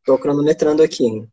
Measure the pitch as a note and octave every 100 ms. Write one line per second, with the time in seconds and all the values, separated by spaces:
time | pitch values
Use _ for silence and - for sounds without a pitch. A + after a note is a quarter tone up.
0 | - C3 D3 C#3+ D3 D#3+ D3+ D3+ D#3 -
1 | A#2+ A2 A2